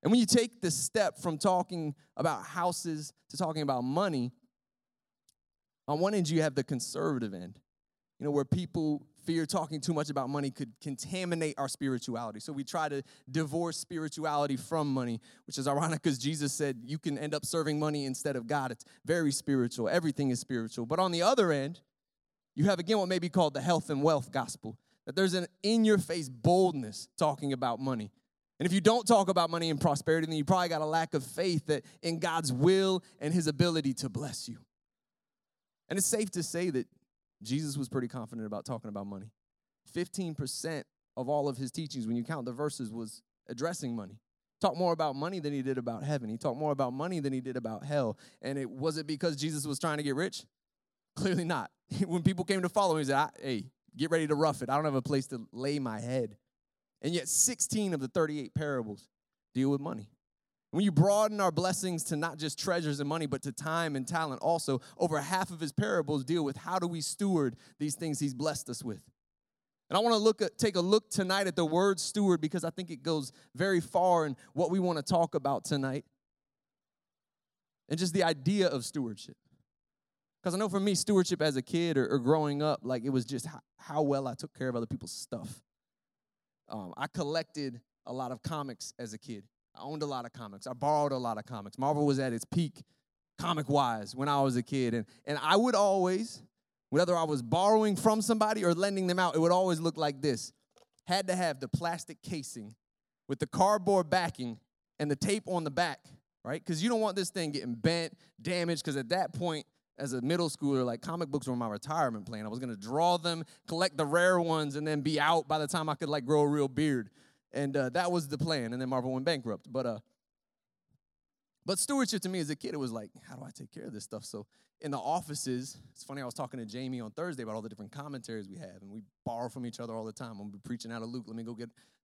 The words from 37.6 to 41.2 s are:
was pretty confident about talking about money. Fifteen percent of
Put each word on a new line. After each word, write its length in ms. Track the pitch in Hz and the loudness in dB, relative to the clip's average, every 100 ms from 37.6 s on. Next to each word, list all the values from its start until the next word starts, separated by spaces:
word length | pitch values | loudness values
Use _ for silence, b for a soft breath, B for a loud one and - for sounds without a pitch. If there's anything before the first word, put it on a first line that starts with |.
| 151 143 | -2 -4
was 100 | 127 | -4
pretty 220 | 135 123 | -4 -4
confident 360 | 131 107 117 110 | -6 -10 -8 -8
about 200 | 104 - | -8 -6
talking 240 | 117 110 | -8 -8
about 180 | 101 101 | -8 -8
money. 240 | 98 107 _ _ _ _ _ _ | -10 -14 _ _ _ _ _ _
Fifteen 500 | 170 175 - 175 147 | -6 -6 -4 -6 -6
percent 500 | 135 - 160 151 - _ _ | -6 -6 -6 -8 -10 _ _
of 140 | - | -8